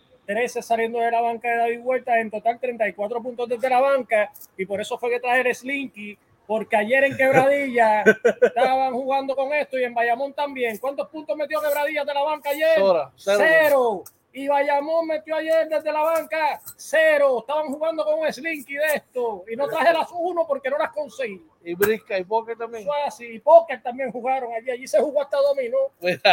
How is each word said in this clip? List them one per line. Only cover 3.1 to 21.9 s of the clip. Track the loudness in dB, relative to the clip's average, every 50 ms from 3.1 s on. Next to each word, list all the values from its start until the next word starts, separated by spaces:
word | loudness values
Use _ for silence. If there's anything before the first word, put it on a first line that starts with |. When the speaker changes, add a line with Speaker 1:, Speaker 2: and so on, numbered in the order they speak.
| -6 -6 -8
Speaker 1:
puntos | -8 -6 -6 -6 -4
desde | -4 -2 0 2
la | 2 4
banca, | 4 4 2 0 0 2 2 2 2 0 -4 -12 -20 -16 _
y | -10 -8
por | -6 -6 -6
eso | -6 -6 -8 -6
fue | -4 -4
que | -4 -2
traje | 0 0 2 2 2 0
el | -2
Slinky, | -4 -6 -6 -6 -6 -6 -8 -12 -14 -14 -14 -16 -16 _ _ _ _ _
porque | -4 -4 -4 -2 0 0
ayer | 0 0 2 2 2 2
en | 2 2
Quebradilla | 2 2 4 4 6 4 4 4 2 0 0 2 2 4 4 4 4 6
Speaker 2:
<laughs> | 4 4 6 4 0 2 4 2
Speaker 1:
estaban | 2 4 4 2 2 2 2 0 0 -2
jugando | -4 -2 -2 -2 -2 -2 -2 -4
con | -4 -2 -2 -2
esto | -2 -2 -4 -4 -4
y | -4
en | -2 -2
Bayamón | 0 0 0 0 0 -2 -4 -4
también. | -4 -6 -4 -4 -4 -4 -4 -4 -4
¿Cuántos | -6 -6 -6 -6 -8 -10
puntos | -10 -12 -8 -8 -6
metió | -6 -6 -4 -4 -4
Quebradilla | -2 -2 -2 -2 -2 -2 -2 -4 -4
de | -4 -2
la | -2 -2
banca | -2 -2 -4 -4 -4
ayer? | -4 0 2 2 4 4
Speaker 2:
Sora, | 4 4 2 2 0 -4 _
cero. | -8 -2 0 2 4
Speaker 1:
¡Cero! | 4 6 6 6 6 6 4 4 2 2 -2 -4 -8 -14 -20 _ _ _ -14
Y | -6 -2
Bayamón | 0 0 2 2 2 0 0 0 0 -2 -2 -2 -2
metió | -4 -6 -6 -6 -6
ayer | -4 -2 0 2 0 0 0
desde | -2 -4 -2 -2 -2
la | 0 0
banca | 0 0 0 -2 -4 -4 -2 -2 -2 -2 -4 -10 -16 -20
cero. | -20 -8 -2 2 4 4 6 6 4 4 4 2 0
Estaban | -2 -2 -4 -4 -2
jugando | -2 -2 -2 0 0 -2 -2 0
con | 0 0 0
un | 0 -2 -4
Slinky | -4 -6 -6 -6 -6 -8 -8 -6
de | -2 0 0 0
esto | -2 -4 _ -8 -6 -4 -4 -4 -8 -10 -10
y | -6
no | -4 -4
traje | -2 -2 0 2 2 2
las | 2 0 -4 -4
uno | -4 -4 -2 -2 -2 -2
porque | -2 -4 -4 -4 -4
no | -2 -2
las | -2 -4 -4
conseguí. | -6 -10 -8 -8 -8 -8 -8 -10 -12 -18 _ _ _ -12
Speaker 2:
Y | -10 -4
Brisca | -2 0 0